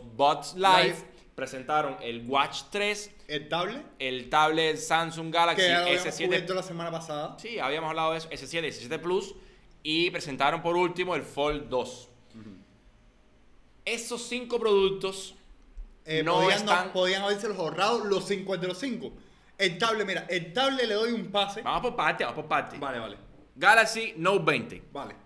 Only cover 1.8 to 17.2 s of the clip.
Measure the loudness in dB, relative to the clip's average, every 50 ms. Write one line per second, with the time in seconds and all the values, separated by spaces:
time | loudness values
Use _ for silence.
1.8 | 0 0 -4 -6 -8 -8 -8 -8 -6 0 2 2 2 2 -2 -8 -10 -6 -4 -2
2.8 | 0 0 0 -2 -6 -12 -16 -20 -12 -8 -6 -6 -4 -4 -2 -2 -2 -4 -4 -8
3.8 | -12 -14 -10 -6 -4 -4 -4 -4 -4 2 4 4 6 6 4 4 2 2 0 -2
4.8 | 0 0 0 0 0 -2 -4 -6 -8 -2 2 4 4 4 4 4 4 4 4 4
5.8 | 4 2 2 2 0 -4 -4 -2 0 0 0 0 0 -2 -4 -4 -4 -6 -8 -8
6.8 | -8 -6 -6 -8 -8 -8 -8 -6 -6 -8 -10 -12 -12 -10 -6 -4 -2 -2 -2 -2
7.8 | -2 -2 -2 0 0 0 0 -2 -6 -8 -10 -12 -10 -6 -4 -4 -4 -4 -6 -8
8.8 | -8 -8 -8 -6 -2 0 0 0 -2 -4 -10 -16 -18 -20 -20 -20 -20 -20 -20 -10
9.8 | _ -2 0 2 2 2 0 -4 -6 -6 -2 2 2 2 2 2 0 0 2 2
10.8 | 2 2 0 -2 -2 -2 -2 -2 -4 -6 -2 0 0 0 0 -2 -4 -2 -2 -2
11.8 | -2 -2 -8 -14 -18 -20 -20 -20 -20 -20 -20 -18 -18 -18 -20 -20 -20 -20 -20 _
12.8 | _ -20 _ _ _ -20 _ _ _ _ _ _ -20 -20 -20 -20 -20 -20 _ -10
13.8 | -6 -4 -4 -4 -4 -6 -8 -8 -6 -6 -6 -6 -4 -4 -4 0 2 4 4 6
14.8 | 4 4 2 0 -4 -6 -6 -6 -10 -14 -16 -20 -20 -20 -20 -20 -20 -18 -16 -14
15.8 | -14 -14 -16 -18 _ -2 -2 0 2 4 4 6 6 6 4 4 4 4 4 4
16.8 | 4 2 0 2 2 2 2 2